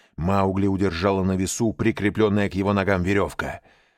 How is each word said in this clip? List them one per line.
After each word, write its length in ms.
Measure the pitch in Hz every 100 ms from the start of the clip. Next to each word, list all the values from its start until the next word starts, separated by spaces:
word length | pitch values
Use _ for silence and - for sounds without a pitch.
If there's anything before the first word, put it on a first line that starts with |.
| _ -
Маугли 500 | 85 98 95 95 98
удержала 560 | 95 98 82 98 98
на 140 | 92 92
весу 340 | 95 - 113
прикрепленная 760 | - 110 107 101 98 107 101 98
к 60 | 92
его 180 | 98
ногам 280 | 101 95 95
веревка. 600 | 87 101 85 - 71 - - _ _